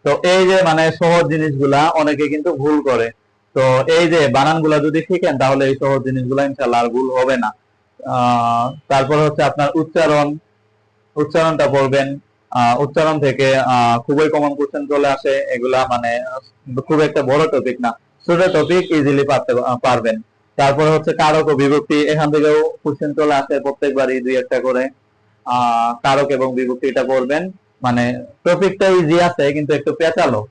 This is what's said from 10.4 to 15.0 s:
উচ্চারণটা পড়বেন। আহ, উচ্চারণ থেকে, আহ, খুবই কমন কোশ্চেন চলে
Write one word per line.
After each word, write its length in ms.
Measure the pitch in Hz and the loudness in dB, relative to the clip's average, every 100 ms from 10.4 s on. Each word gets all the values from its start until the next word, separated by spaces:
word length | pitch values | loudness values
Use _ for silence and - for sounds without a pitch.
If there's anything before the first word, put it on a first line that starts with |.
| _ _ _ _ _ _ _ 147 | _ _ _ _ _ _ _ -6
উচ্চারণটা 500 | 147 165 160 151 143 | -2 0 0 0 0
পড়বেন। 520 | 139 135 139 139 143 _ _ _ | 2 2 0 -2 -8 _ _ _
আহ, 300 | 123 120 - | 0 0 0
উচ্চারণ 400 | 143 165 156 151 | -2 0 0 0
থেকে, 360 | 139 127 135 131 | -2 2 2 2
আহ, 440 | 127 123 120 117 | 2 2 2 0
খুবই 280 | - 143 156 | 0 0 2
কমন 260 | 151 147 | 0 -2
কোশ্চেন 320 | 143 143 147 143 | -2 -6 -6 -4
চলে 220 | 143 | 0